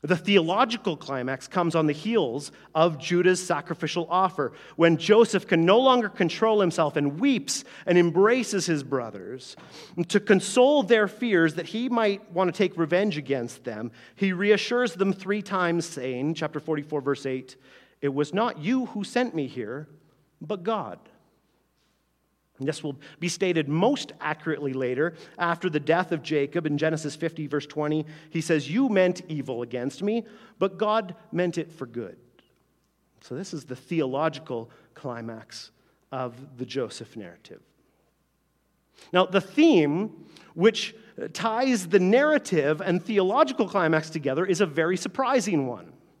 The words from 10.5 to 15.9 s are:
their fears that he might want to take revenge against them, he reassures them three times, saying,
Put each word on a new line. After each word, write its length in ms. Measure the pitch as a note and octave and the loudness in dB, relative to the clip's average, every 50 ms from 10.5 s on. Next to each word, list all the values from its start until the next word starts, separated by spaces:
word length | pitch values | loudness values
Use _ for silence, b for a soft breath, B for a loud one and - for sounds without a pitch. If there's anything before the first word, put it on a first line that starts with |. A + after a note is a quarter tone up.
| - B3+ B3 C4+ D4 D4 B3 | 4 6 6 6 6 4 4
their 240 | F3+ A#3 A3 G#3+ F#3+ | 4 4 4 4 0
fears 480 | G#3 - B3 A#3 G#3 F3 E3 D#3+ D3+ | -2 -4 -2 2 4 4 4 4 2
that 100 | D#3 - | -2 -10
he 240 | - - A3 A#3+ B3+ | -6 -6 -6 -4 -2
might 400 | A#3+ A#3 A3+ G#3 G3+ G3 - - | 0 2 2 2 0 -2 -8 -8
want 220 | F3 F3 F#3+ F3+ D#3+ | -2 0 0 0 0
to 20 | |
take 220 | - G#3 F3+ F#3 E3 | 0 -2 -2 0 -2
revenge 400 | E3 D3+ E3+ F3+ G3+ G#3+ E3+ D3 | -2 0 2 2 2 2 -2 -4
against 460 | C#3+ B2 C3+ C3 A#2 A#2 - - _ | -4 -4 -4 -4 -4 -6 -10 -12 _
them, 280 | B2 A2 G#2+ A2 A#2 B B B B B | -10 -8 -8 -8 -10 B B B B B
he 160 | B G3 G3 | B -2 -2
reassures 600 | F#3 F3 G3 G#3 G#3 G3 - - A#3+ A#3+ B3 A#3 - | 0 0 4 4 4 4 2 0 0 0 0 -2 -2
them 180 | F3+ F#3+ G3 | -2 0 0
three 300 | F#3 F#3+ - F#3 G3+ G#3+ | 0 -2 -4 -4 -4 -4
times, 460 | G3 - G3 F#3 F3+ E3+ E3+ E3+ D#3+ | -4 -4 -2 0 0 2 0 0 -2
saying, 480 | - | -4